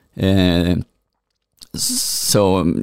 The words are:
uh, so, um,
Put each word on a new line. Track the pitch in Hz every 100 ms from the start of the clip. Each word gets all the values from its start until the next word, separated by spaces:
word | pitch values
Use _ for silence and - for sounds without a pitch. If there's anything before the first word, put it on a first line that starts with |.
| _ -
uh, | 95 98 92 87 87 85 - _ _ _ _ _ _ _ - -
so, | - 254 - - - - 98 95
um, | 82 -